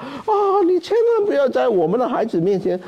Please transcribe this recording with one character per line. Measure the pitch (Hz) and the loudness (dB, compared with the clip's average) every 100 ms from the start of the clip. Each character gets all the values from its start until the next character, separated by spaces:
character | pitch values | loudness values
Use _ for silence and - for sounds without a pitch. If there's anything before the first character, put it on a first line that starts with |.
| 254 277 - | -10 -12 -2
哦， | 415 403 392 349 | 0 2 2 2
你 | 359 | 0
千 | - | 0
万 | 440 466 453 415 | 0 2 2 0
不 | |
要 | 285 269 | 0 0
在 | 254 254 | 0 0
我 | 202 160 | 2 0
们 | 220 | 0
的 | 240 | -2
孩 | 247 220 | -2 -2
子 | 175 | 0
面 | 170 196 | 0 0
前 | 185 180 | -2 -4